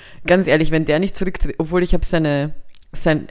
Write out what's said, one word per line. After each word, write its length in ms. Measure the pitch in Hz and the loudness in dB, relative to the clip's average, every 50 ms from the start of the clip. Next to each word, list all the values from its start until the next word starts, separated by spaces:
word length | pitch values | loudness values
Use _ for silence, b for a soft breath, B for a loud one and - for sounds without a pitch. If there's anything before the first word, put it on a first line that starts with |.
| B B B B B | B B B B B
ganz 220 | - 175 190 185 | 2 2 2 4
ehrlich, 240 | 135 143 156 160 - | 2 2 2 4 2
wenn 140 | 160 160 160 | 2 2 2
der 140 | 151 147 165 | 0 0 0
nicht 160 | 190 190 - | 0 -2 -2
zurücktritt, 380 | - 190 175 - - - 190 - - | -2 -4 -2 -2 -2 -2 -2 -2 -2
obwohl 240 | 165 156 175 180 180 | -4 -2 0 0 2
ich 100 | - - | 2 2
hab 100 | 175 - | 2 2
seine, 500 | - 180 165 156 147 143 139 143 156 - - - - - - - - - | 2 0 0 0 0 0 -2 -2 -4 -6 -8 -10 -12 -16 -20 -16 -10 -6
sein, 340 | - - 165 156 151 - - | -2 2 2 2 0 -2 -4